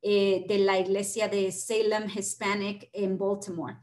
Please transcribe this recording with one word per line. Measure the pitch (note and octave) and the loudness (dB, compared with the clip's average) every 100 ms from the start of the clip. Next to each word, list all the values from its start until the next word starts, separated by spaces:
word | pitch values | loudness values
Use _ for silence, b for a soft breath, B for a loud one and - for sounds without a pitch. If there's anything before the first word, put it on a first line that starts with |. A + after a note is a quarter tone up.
eh, | G3+ G#3 G3 F#3 F#3+ | 2 4 4 2 2
de | G3+ | 2
la | G3 F#3+ | 4 4
iglesia | F#3 G3 G3+ A#3 G#3 | 2 0 -2 -2 0
de | G3+ F#3+ | 0 0
Salem | - - A3 G#3+ G#3+ G#3+ | -2 -2 0 2 0 -2
Hispanic | G3 F#3+ - G3 G3+ G3+ G3+ - | -4 -6 -4 -2 -2 -2 -6 -10
en | G#3 G3 F#3+ | -4 -2 0
Baltimore. | G3 G3 G3 E3+ D3 - | 0 -2 -4 -8 -8 -12